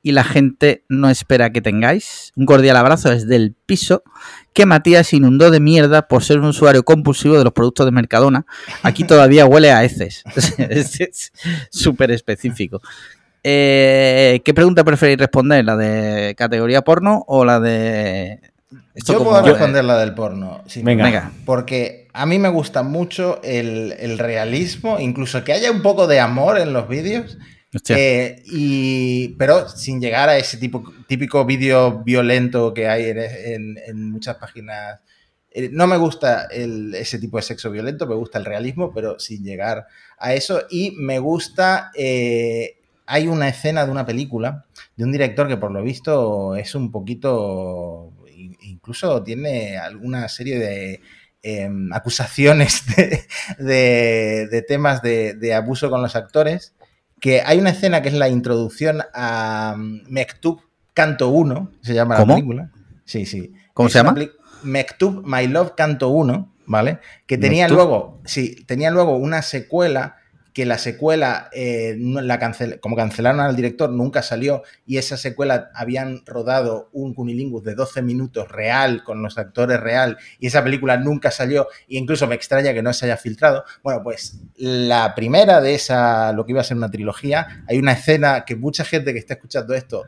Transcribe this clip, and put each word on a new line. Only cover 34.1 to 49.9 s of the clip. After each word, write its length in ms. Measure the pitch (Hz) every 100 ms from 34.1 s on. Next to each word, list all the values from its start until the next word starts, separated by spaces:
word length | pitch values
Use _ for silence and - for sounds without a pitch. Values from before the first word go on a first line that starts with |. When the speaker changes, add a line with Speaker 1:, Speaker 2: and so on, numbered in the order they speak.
Speaker 2:
muchas 240 | 110 123 117
páginas. 640 | 113 117 107 107 104 104 _ _ _ _ _
Eh, 180 | - 127
no 160 | 151 180
me 80 | 180
gusta 520 | 165 - 139 110 -
el, 420 | 113 120 110 107 95
ese 220 | 113 113
tipo 200 | 107 110
de 60 |
sexo 280 | - 113 113
violento, 360 | 104 117 147 151
me 80 | 113
gusta 240 | 117 110
el 40 | 98
realismo, 460 | 104 123 135 180
pero 260 | 110 107 -
sin 240 | - 107 98
llegar 400 | 95 107 107 - _ _ -
a 140 | 123
eso. 300 | 135 135 175 -
Y 220 | 175 196 185
me 220 | 135 131
gusta, 720 | 139 165 - - 185 190 - 143
eh, 800 | 131 127 120 117 117 117 113 _ _ _ -
hay 240 | 143 160
una 180 | 160 143
escena 380 | - 151 160 139
de 60 |
una 140 | 135 120
película 600 | 117 143 120 120 143 _ _ - -
de 80 | 120
un 80 |
director 340 | 143 131 104 143
que 80 | 117
por 160 | 104
lo 100 | 98
visto 760 | 117 127 - 147 113 104 98 98
es 180 | 107 139
un 160 | 120
poquito, 1200 | 110 98 120 135 120 101 95 92 90 87 85 85 90 90 78
in-, 220 | 92 90
incluso 600 | 101 92 - 120 185 127
tiene 540 | 98 117 147 123 104 95
alguna 500 | 85